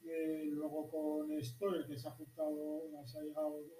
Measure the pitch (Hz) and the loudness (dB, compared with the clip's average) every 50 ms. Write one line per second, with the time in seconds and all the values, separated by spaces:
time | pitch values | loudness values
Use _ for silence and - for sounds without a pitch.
0 | 165 165 165 160 160 160 156 156 156 151 151 147 151 151 147 156 151 156 160 156 | -8 -2 0 2 4 4 4 2 2 2 2 2 0 0 0 0 -2 0 0 2
1 | 151 151 151 151 151 151 151 151 131 123 - - 202 196 180 156 135 151 143 123 | 4 4 4 4 2 2 0 0 0 -2 0 2 2 4 4 2 0 -2 -4 -4
2 | - 151 - - 156 - - - 156 151 151 151 151 151 151 156 160 156 151 147 | -4 -6 -6 -8 -10 -8 -2 0 0 2 2 0 0 -2 -2 -2 -4 -4 -8 -10
3 | 143 120 123 151 151 151 147 156 156 151 147 151 151 156 165 | -10 -8 -6 -6 -6 -2 0 2 2 2 0 -2 -6 -10 -12